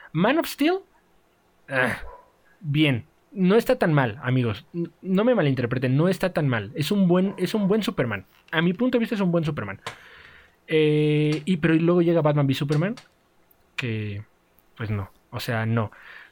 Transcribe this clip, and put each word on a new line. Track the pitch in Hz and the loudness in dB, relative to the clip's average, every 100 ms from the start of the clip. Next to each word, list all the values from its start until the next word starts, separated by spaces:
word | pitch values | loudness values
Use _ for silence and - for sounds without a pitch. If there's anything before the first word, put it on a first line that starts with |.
| - | -8
Man | 156 202 311 | 0 2 2
of | - | -2
Steel, | - 294 370 - _ _ _ _ _ _ _ - | -2 0 0 -6 _ _ _ _ _ _ _ -6
ah, | 135 123 95 - - - _ _ _ | -2 -2 -2 -10 -16 -20 _ _ _
bien. | 156 143 151 120 - _ _ | -4 0 2 0 -6 _ _
No | 202 180 214 | 0 2 4
está | 233 254 | 2 0
tan | 196 | 2
mal, | 147 127 101 | 2 0 -2
amigos. | 123 127 120 101 - | -2 0 0 -4 -8
N-, | 175 170 - | -8 -8 -8
no | 180 190 | -2 2
me | 226 | 2
malinterpreten, | 233 147 131 120 123 127 131 | 2 2 0 -2 -2 0 2
no | 175 | 2
está | 185 185 | 0 -2
tan | 180 147 | 0 0
mal. | 120 98 - | -2 -4 -6
Es | 143 | -2
un | 202 185 | 2 4
buen, | 180 190 - | 4 2 -2
es | 180 | -4
un | 220 196 | -2 0
buen | 220 | 0
Superman. | 202 - 123 101 - _ _ | -2 -4 -4 -4 -10 _ _
A | 160 | 0
mi | 165 | 0
punto | 180 247 247 | 0 0 0
de | |
vista | 226 208 | 0 -2
es | |
un | 190 | 0
buen | 170 156 | 0 -2
Superman. | 151 101 104 - - - - - - - _ - | -4 -8 -10 -14 -18 -20 -20 -20 -20 -20 _ -2
Eh, | 160 151 151 151 151 151 151 151 | 2 4 2 2 2 2 0 -2
y, | 180 | 0
pero | 160 160 | 2 2
y | |
luego | 165 175 | 4 4
llega | 170 170 | 4 2
Batman | 151 147 139 | 2 2 2
v | |
Superman, | 131 147 151 185 247 - _ _ _ _ _ _ - | 0 0 0 0 -4 -14 _ _ _ _ _ _ -8
que, | 123 110 107 101 107 _ _ _ _ - | -6 -4 -6 -8 -14 _ _ _ _ -12
pues | 110 | -6
no, | 104 95 - _ | -4 -6 -14 _
o | 127 | -10
sea, | - 113 113 | -6 -4 -2
no. | 117 104 - - - - | -2 -2 -8 -20 -20 -20